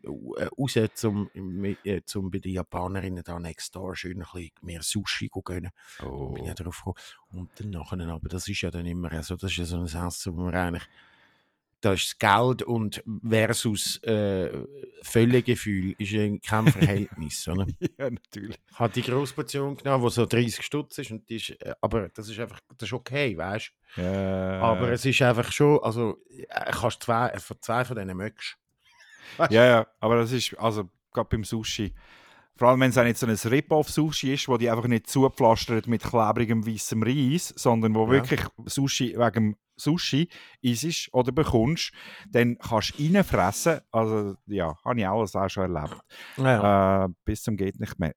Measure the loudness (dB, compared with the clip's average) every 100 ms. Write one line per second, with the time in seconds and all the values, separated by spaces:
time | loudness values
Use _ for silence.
0 | -10 -12 -10 -8 -6 -4 0 2 0 0
1 | -2 0 -4 -8 -8 -6 -4 -4 -4 -4
2 | -4 -6 -6 -6 -6 -6 -6 -6 -6 -4
3 | -6 -8 -8 -10 -10 -12 -14 -10 -10 -10
4 | -10 -10 -12 -12 -14 -14 -14 -10 -6 -6
5 | -4 -6 -6 -8 -8 -8 -8 -14 -20 -14
6 | -10 -8 -8 -8 -10 -10 -10 -8 -8 -10
7 | -14 -20 _ -16 -14 -12 -10 -10 -8 -8
8 | -6 -8 -8 -8 -6 -6 -6 -6 -6 -6
9 | -6 -6 -8 -8 -6 -6 -4 -6 -6 -6
10 | -6 -6 -8 -6 -4 -2 -2 -4 -10 _
11 | _ _ _ _ _ _ _ _ 0 0
12 | -2 0 4 6 4 0 -2 -2 -2 -6
13 | -10 -8 0 2 2 0 -2 -2 -4 -4
14 | -2 0 0 0 -2 -6 -10 -14 -18 -18
15 | 0 4 6 6 4 0 -2 -2 -2 -2
16 | -2 0 0 -2 -2 2 4 4 2 2
17 | -4 -6 -8 -6 -4 -2 -2 -4 -8 -6
18 | -8 -8 _ -14 -14 -14 _ -2 -2 0
19 | -2 -2 -2 -6 -6 -6 -6 -6 0 2
20 | 2 2 2 2 0 -2 -6 -6 -6 -10
21 | -10 -12 -10 -10 -10 -12 -12 -4 -2 -2
22 | -4 -8 -12 -10 -12 -14 -20 -12 -8 -8
23 | -6 -2 -2 -2 -4 -6 -8 _ _ -6
24 | -2 -2 -2 -2 -2 0 0 2 0 0
25 | 0 4 4 4 0 2 6 6 4 0
26 | -2 -4 _ -20 -14 -8 -6 -2 -2 -2
27 | 0 2 2 -2 -10 -10 -2 -2 -2 -4
28 | -6 -6 -8 -10 -14 -16 _ _ _ _
29 | -20 -20 -14 0 4 8 8 8 4 _
30 | 2 4 4 0 -4 -2 -2 -2 -6 _
31 | _ -4 -2 -2 -2 -6 -4 -4 -4 -6
32 | -18 -20 -20 -20 _ _ 6 6 6 6
33 | 4 2 0 0 2 2 4 2 2 0
34 | 0 0 -2 -2 0 2 2 0 2 0
35 | 2 4 4 6 4 4 2 -2 0 -2
36 | 0 2 2 2 2 2 0 -4 -4 0
37 | 2 2 2 0 -2 -2 2 4 4 4
38 | 4 4 4 -2 -2 -10 -8 -2 -2 0
39 | -2 2 2 4 2 0 _ -4 0 0
40 | 0 0 0 -4 -20 -4 -2 0 -2 -4
41 | 0 0 2 2 2 4 4 0 -6 -10
42 | -20 -20 0 2 4 0 -2 -2 -2 -2
43 | 2 4 4 2 2 2 0 0 0 0
44 | 2 0 -2 -6 -6 -2 -2 -4 -2 0
45 | 0 0 0 0 -2 0 -2 -2 -6 -10
46 | _ -20 -14 0 2 4 6 6 6 4
47 | 2 -2 -6 -4 -4 -2 -2 -2 -8 -4
48 | -4